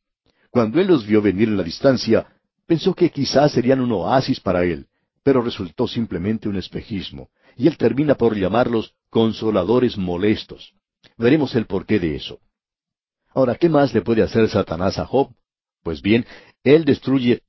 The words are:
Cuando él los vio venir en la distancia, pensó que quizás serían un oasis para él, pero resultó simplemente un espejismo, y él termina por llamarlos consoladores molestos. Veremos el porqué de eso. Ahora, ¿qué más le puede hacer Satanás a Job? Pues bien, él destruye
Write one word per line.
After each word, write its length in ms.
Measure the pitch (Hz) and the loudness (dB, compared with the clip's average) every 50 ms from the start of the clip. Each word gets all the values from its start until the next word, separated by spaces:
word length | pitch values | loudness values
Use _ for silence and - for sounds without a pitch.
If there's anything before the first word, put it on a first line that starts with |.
| _ _ _ _ _ _ _ _ _ _ | _ _ _ _ _ _ _ _ _ _
Cuando 300 | - 123 117 110 113 160 | -2 -2 -2 0 0 0
él 60 | 196 196 | 2 2
los 180 | 180 135 104 | 2 0 2
vio 160 | 104 107 107 | 2 2 2
venir 260 | 104 104 90 95 113 110 | 4 2 2 2 0 0
en 100 | 107 98 | 0 -2
la 60 | 87 | -4
distancia, 640 | 85 - - - 135 131 113 - 113 113 95 - - _ _ _ _ _ _ _ | -4 -8 -2 0 0 2 2 0 0 0 0 0 -4 _ _ _ _ _ _ _
pensó 280 | _ 165 156 - 196 175 | _ -2 0 0 -2 0
que 160 | - 175 165 | 0 0 0
quizás 440 | - 147 131 - - 131 147 147 - | 0 -2 -4 0 2 2 2 2 2
serían 260 | 127 120 123 135 131 | 0 2 2 2 2
un 140 | 127 123 113 | 0 -2 -2
oasis 480 | 92 82 95 120 135 - - 131 - | -2 -2 0 0 0 0 0 -4 -4
para 240 | - 101 87 90 90 | -2 -2 0 0 0
él, 220 | 90 82 73 - - _ _ _ _ _ _ _ | 0 -2 -4 -8 -16 _ _ _ _ _ _ _
pero 180 | 139 135 127 | 0 2 2
resultó 460 | 113 120 - - 98 82 - - 120 107 | 0 -2 -6 -8 -10 -12 -6 -6 -6 -4
simplemente 600 | - 120 113 - 98 85 87 104 110 110 - 107 | -4 -6 -6 -6 -6 -6 -4 -4 -4 -4 -4 -6
un 100 | 101 95 | -6 -6
espejismo, 720 | 87 - - 82 78 - 107 92 76 - 76 67 64 - _ _ _ _ _ - | -8 -8 -12 -14 -12 -8 -10 -10 -10 -10 -14 -16 -18 -20 _ _ _ _ _ -2
y 100 | 120 170 | 0 0
él 100 | 139 - | 0 2
termina 380 | 127 113 - 131 156 147 123 | 0 0 0 0 0 0 0
por 200 | - 117 117 107 | 2 2 0 0
llamarlos 580 | 104 92 90 101 117 123 120 117 113 107 - _ _ _ _ | 0 -2 0 0 0 0 0 -2 -4 -4 -6 _ _ _ _
consoladores 880 | - 117 113 113 107 - 113 110 104 98 87 95 120 123 123 117 - 101 | 0 0 0 0 0 -2 -4 -2 0 0 0 2 2 2 2 0 -2 -4
molestos. 760 | 92 87 87 87 98 107 104 - - - - - - - _ _ _ _ _ _ _ _ _ - | -6 -4 -4 -2 0 0 0 -2 -4 -12 -20 -20 -20 -20 _ _ _ _ _ _ _ _ _ -2
Veremos 360 | 113 120 147 160 143 - - | 2 2 4 2 2 0 -2
el 100 | 120 107 | -4 -4
porqué 340 | - 101 95 - - 110 101 | -2 -6 -6 -2 0 -2 0
de 160 | 85 80 73 | 0 -2 -4
eso. 240 | 67 - - - - _ _ _ _ _ _ _ _ _ _ _ _ _ _ _ _ _ _ _ | -6 -10 -14 -16 -18 _ _ _ _ _ _ _ _ _ _ _ _ _ _ _ _ _ _ _
Ahora, 220 | 131 131 120 110 | 0 0 0 2
¿qué 120 | - 170 170 | 0 0 2
más 240 | 156 143 143 127 - | 4 4 2 2 2
le 80 | 110 | -2
puede 220 | - - 113 110 95 | 0 0 2 2 2
hacer 240 | 82 - 113 110 107 | 2 2 2 0 2
Satanás 500 | - 101 95 - 82 82 90 98 - - | 2 -2 -2 -2 -4 -4 -2 -2 -2 -4
a 80 | 90 | -6
Job? 260 | - - 127 139 131 - _ _ _ _ _ _ _ _ _ _ | -2 -2 -2 -2 -2 -4 _ _ _ _ _ _ _ _ _ _
Pues 180 | 85 82 71 | -10 -10 -6
bien, 240 | - 98 110 120 117 - - - - _ _ _ _ | 0 0 0 0 0 -4 -12 -20 -20 _ _ _ _
él 220 | 123 143 156 160 | 4 4 4 4
destruye 560 | 143 127 - - 131 131 135 123 120 113 - - | 2 0 0 0 -2 -2 0 2 0 0 0 -2